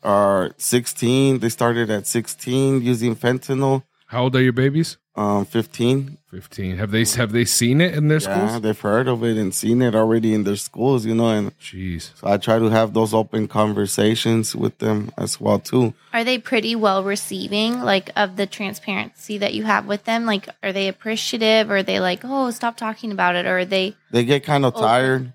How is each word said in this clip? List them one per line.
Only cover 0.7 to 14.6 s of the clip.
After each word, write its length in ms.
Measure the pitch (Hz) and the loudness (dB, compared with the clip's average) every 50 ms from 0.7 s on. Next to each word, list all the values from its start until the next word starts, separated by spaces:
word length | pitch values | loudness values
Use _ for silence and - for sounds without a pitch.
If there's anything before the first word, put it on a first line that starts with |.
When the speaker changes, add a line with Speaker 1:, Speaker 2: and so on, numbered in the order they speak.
| - 123 117 - - - - 117 127 131 139 135 135 127 | 0 0 0 -2 -8 -2 0 2 2 4 4 4 2 2
Speaker 1:
They 80 | 113 117 | 0 -2
started 400 | 117 - 123 117 117 117 117 107 | -2 0 0 2 2 2 0 0
at 160 | 110 104 98 | -2 -2 -2
sixteen 720 | - - 120 110 - - _ - 127 123 135 135 135 135 135 120 | -2 -2 -2 -4 -4 -10 _ -6 -2 0 0 2 2 2 2 2
using 320 | 123 127 113 113 123 113 | 0 0 0 0 -2 -2
fentanyl. 640 | - - 120 127 127 - - 139 131 139 135 135 135 131 _ _ _ _ | 0 0 0 0 0 -2 -4 -2 0 2 2 0 0 -2 _ _ _ _
Speaker 2:
How 160 | _ - 123 123 | _ -4 0 0
old 120 | 131 127 | 2 4
are 60 | 127 127 | 4 4
your 100 | 127 120 | 4 4
babies? 440 | 127 131 139 139 156 165 - - _ _ _ _ | 2 2 2 2 0 -2 -2 -4 _ _ _ _
Speaker 1:
Um, 280 | - 107 104 101 101 101 | -2 0 2 2 2 0
fifteen. 720 | - - 117 110 - - - 117 120 131 139 139 135 151 - _ _ | 0 -2 -2 -2 -2 -4 -2 0 2 2 0 -2 -6 -12 -18 _ _
Speaker 2:
Fifteen. 460 | - 92 92 - - - 101 92 92 | -18 -18 -18 -16 -12 -8 -6 -6 -4
Have 140 | 90 107 101 | -4 -4 -2
they, 140 | 101 110 117 113 - | 0 0 2 2 0
have 160 | 120 123 107 107 | 0 -2 0 2
they 120 | 117 120 | 0 0
seen 360 | - - - 120 117 127 147 | 2 0 0 2 2 4 4
it 140 | 170 180 170 | 2 2 2
in 140 | 151 151 151 | 0 2 2
their 100 | 151 156 | 2 2
Speaker 1:
Yeah, 260 | - 95 98 - - 107 | 0 0 -2 0 0 0
Speaker 2:
schools? 120 | 113 117 107 | -2 -2 -2
Speaker 1:
they've 180 | 110 107 - | -4 -4 -2
heard 280 | - 104 104 117 127 127 | -2 0 2 2 2 0
of 160 | 127 117 117 | 0 0 0
it 120 | 117 113 110 | 0 0 0
and 140 | 107 92 92 | -2 -2 -4
seen 260 | - - 107 117 123 127 | -2 0 2 2 2 2
it 120 | 120 107 | 2 2
already 380 | 110 110 110 113 113 110 113 107 | 2 2 4 2 2 2 2 0
in 100 | 107 104 | 0 0
their 120 | 98 101 | -2 -2
schools, 500 | 101 - - _ - 113 135 139 127 107 | -4 -6 -10 _ -2 0 2 2 2 0
you 80 | 113 113 | 0 0
know, 140 | 113 117 117 | 2 2 2
and 280 | 110 107 101 98 - _ | 2 0 -2 -4 -8 _
Speaker 2:
Jeez. 560 | - - - 92 92 92 87 82 - - - | -20 -16 -12 -8 -8 -6 -6 -8 -10 -12 -18
Speaker 1:
so 100 | _ - 98 | _ -2 0
I 80 | 101 | 0
try 220 | 104 - - 110 113 | 0 2 2 2 4
to 100 | 113 110 | 4 4
have 240 | 110 113 113 110 101 | 4 4 2 2 2
those 220 | 113 113 107 107 | 0 0 2 2
open 340 | 110 110 - - 110 107 101 | 0 0 0 -2 -4 -4 -2
conversations 1040 | - 110 107 107 107 101 104 98 - - 104 107 113 110 - 113 113 113 110 - - | 0 0 0 2 2 0 -2 -2 0 2 2 2 2 2 0 0 2 2 0 -2 -4
with 240 | - | -2